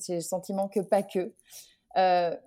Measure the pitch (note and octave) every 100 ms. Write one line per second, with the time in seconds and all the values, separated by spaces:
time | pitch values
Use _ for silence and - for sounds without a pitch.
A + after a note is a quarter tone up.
0 | - F3 E3 F#3 F3+ G3 G3 G#3 F3+ G3+
1 | G3+ F#3+ F3 - _ - - _ _ -
2 | F#3 F3+ E3+ -